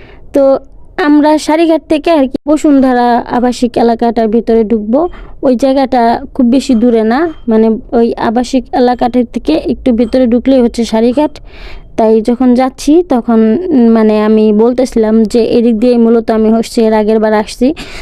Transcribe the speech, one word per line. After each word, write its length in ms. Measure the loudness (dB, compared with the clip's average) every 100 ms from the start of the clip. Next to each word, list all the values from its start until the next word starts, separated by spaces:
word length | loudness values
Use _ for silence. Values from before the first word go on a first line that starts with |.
| -20 -20 -4
তো 260 | 0 2 0 -4 -20 -16 -4
আমরা 400 | 2 2 2 0
সারিঘাট 440 | 0 0 2 0 -2
থেকে 220 | -2 0
আর 160 | 0 0
কি 100 | -4 -2
বসুন্ধরা 720 | 0 2 2 2 2 2 0
আবাসিক 580 | -2 -2 -2 -2 -2 0
এলাকাটার 500 | 0 0 -2 0 0
ভিতরে 360 | 0 0 0
ঢুকবো। 460 | 0 -2 0 -2 -2 -8 -18 -4
ওই 140 | -2 0
জায়গাটা 680 | 0 0 0 0 0 -2 -6
খুব 120 | -2 0
বেশি 300 | 0 0 0
দূরে 280 | 2 2
না, 260 | 0 0 -2 -6 -2
মানে 300 | 2 2 -2 -2
ওই 220 | 0 0
আবাসিক 500 | -2 -2 -2 -2 -4 -2
এলাকাটা 500 | -2 0 0 -2 -2 -2
থেকে 200 | -6 -4
একটু 380 | -4 -4 -4 -2
ভিতরে 360 | 0 0 0 0
ঢুকলেই 340 | 0 2 2
হচ্ছে 240 | 0 -2 -4
সারিঘাট। 540 | 0 0 0 -2 -6 -20 -18 -16 -16 -10 -2
তাই 240 | 2 2
যখন 320 | 0 0 0
যাচ্ছি 500 | 2 -2 -2 0 0 2
তখন, 300 | -2 0 0
উম, 500 | 2 0 0 2 4
মানে 320 | 4 2 2
আমি 320 | 2 2 2
বলতেছিলাম 720 | 2 2 0 -2 0 0 0
যে 200 | 2 0
এদিক 360 | 0 0 0 2
দিয়ে 180 | 2 2
মূলত 340 | 2 2 0
আমি 180 | 0 2
হচ্ছে 360 | 0 -2 -2 0
এর 80 |
আগের 260 | 2 0 0
বার 140 | 0
আসছি, 400 | 0 -4 -2 -2 -2 -12 -16